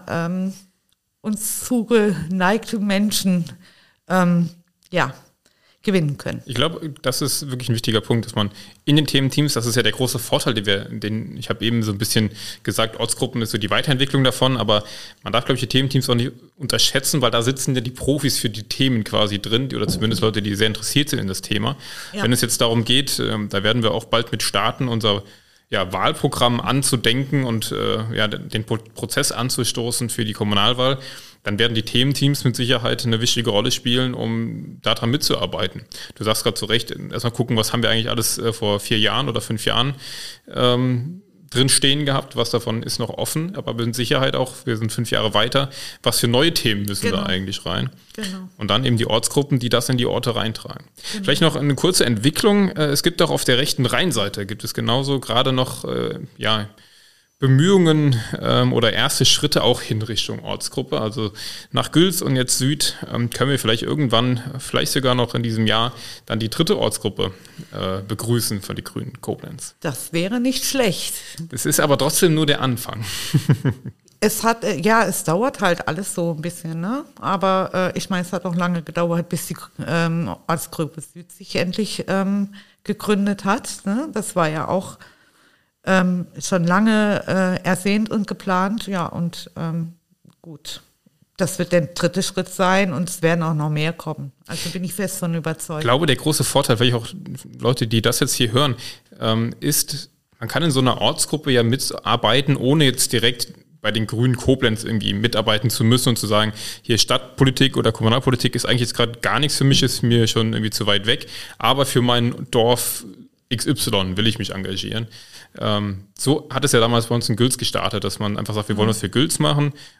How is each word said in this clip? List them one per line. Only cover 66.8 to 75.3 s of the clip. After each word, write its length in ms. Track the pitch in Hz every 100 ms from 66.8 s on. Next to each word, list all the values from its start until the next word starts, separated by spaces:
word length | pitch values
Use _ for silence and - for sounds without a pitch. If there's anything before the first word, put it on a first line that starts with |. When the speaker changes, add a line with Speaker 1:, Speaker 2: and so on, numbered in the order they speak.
| 110 - 110 98 95 - - - -
Speaker 2:
äh, 280 | 101 95 95 101
begrüßen 540 | 107 110 117 - 101
von 140 | - 104
den 80 | -
Grünen 340 | - - -
Koblenz. 540 | - - - 151 - -
Speaker 1:
Das 320 | 160 135 -
wäre 260 | 165 185 247
nicht 240 | 247 254 -
schlecht. 500 | 269 226 - - - - - 165
Speaker 2:
Das 140 | - 147
ist 160 | 143
aber 160 | 147 139
trotzdem 360 | 135 - 180
nur 120 | 156 151
der 160 | 143
Anfang. 420 | 131 117 - 110 101
<laughs> 640 | - - 147 - 123 135 - - - _ _
Speaker 1:
Es 220 | 208 214
hat, 200 | 226 233
äh, 160 | 190 170
ja, 240 | 202 226 196
es 180 | -
dauert 340 | -